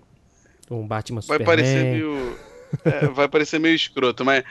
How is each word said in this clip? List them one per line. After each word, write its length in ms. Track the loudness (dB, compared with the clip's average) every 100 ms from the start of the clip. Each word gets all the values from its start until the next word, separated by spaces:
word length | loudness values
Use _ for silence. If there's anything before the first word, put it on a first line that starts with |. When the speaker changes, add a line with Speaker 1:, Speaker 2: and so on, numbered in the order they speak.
| _ _ _ _ _ _ -12
Speaker 1:
Um 160 | -10 -6
Batman 340 | -6 -6 -8
Speaker 2:
vai 180 | -4 0
Speaker 1:
Superman. 80 | 4
Speaker 2:
parecer 380 | 4 4 2
meio, 540 | 0 -2 -4 -6 -8 -10 -16 -20 -12 -4
é, 220 | -2 0 0
vai 200 | 0 2
parecer 300 | 0 0 0
meio 140 | 2 0
escroto, 480 | -2 0 0 2
mas 180 | 2 2 0